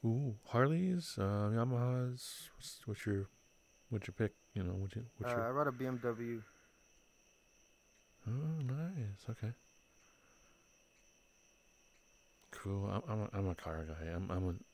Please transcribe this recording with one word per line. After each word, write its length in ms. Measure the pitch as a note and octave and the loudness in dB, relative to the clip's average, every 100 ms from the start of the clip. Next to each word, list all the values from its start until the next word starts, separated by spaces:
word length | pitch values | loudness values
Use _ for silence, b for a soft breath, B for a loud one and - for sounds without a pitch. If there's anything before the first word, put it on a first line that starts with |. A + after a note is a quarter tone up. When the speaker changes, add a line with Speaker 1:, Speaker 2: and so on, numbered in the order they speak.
Speaker 1:
Ooh, 300 | A#2 A#2 C#3+ G#2+ - | 4 2 2 -2 0
Harleys, 680 | A#2 C3+ E3 F#3 F3+ D#3+ - | 4 4 4 2 2 -2 0
uh, 320 | G2 G2+ G#2 | 2 2 2
Yamahas. 960 | A2+ A#2+ A#2+ B2 B2+ B2 B2 - - - - | 2 2 2 2 2 0 -4 -10 -12 -14 -14
What's, 240 | - - - | -14 -10 -6
what's 180 | G#2 - | -4 0
your, 220 | G2 G2 - _ _ _ _ - | 0 0 -8 _ _ _ _ -4
what's 160 | G#2+ - | -4 -4
your 80 | - | 2
pick? 160 | G#2+ - _ | 2 2 _
You 80 | G#2 | -2
know, 100 | F2+ | 0
what's 200 | F#2+ F#2+ | 0 -2
your, 100 | A2 A#2 - | -4 -8 -6
what's 140 | B2 | -2
Speaker 2:
Uh, 40 | A#2+ | 0
Speaker 1:
your 100 | A#2 | 2
Speaker 2:
I 40 | |
ride 160 | C3+ D3 | 4 2
a 60 | |
B 140 | B2 C3 | 2 -2
M 120 | B2+ | 0
W. 400 | A#2+ A2+ A#2+ A#2 G#2+ b b b b - _ _ _ _ _ _ _ _ _ _ _ _ A2 | 0 0 -2 -4 -8 b b b b -20 _ _ _ _ _ _ _ _ _ _ _ _ -4
Speaker 1:
Oh, 40 | B2 D#3 D#3+ | 0 0 0
nice. 640 | C3 C3+ E3 F#3 G#2+ G2 - | 0 0 -2 -2 -4 -4 -8
Okay. 220 | A2 A2 B2 _ - _ - b b b b b b b _ _ _ - _ _ _ _ _ - _ - - _ - - _ - | -4 -4 -6 _ -20 _ -20 b b b b b b b _ _ _ -20 _ _ _ _ _ -20 _ -20 -20 _ -20 -20 _ -16
Cool. 380 | - G2 G2 G2+ | -8 -2 0 2
I'm, 120 | G2 - | 0 0
I'm 120 | G#2+ | -2
a, 60 | G#2 G2+ | 0 0
I'm 100 | F#2+ | 0
a 60 | |
car 300 | E2+ - D#2 D#2+ | 0 -4 -4 -4
guy. 240 | D#2+ E2 | -6 -4
I'm, 160 | F2 F#2 | -4 -2
I'm 180 | F2+ F#2 | 0 0
a 60 | F2+ - | -2 -6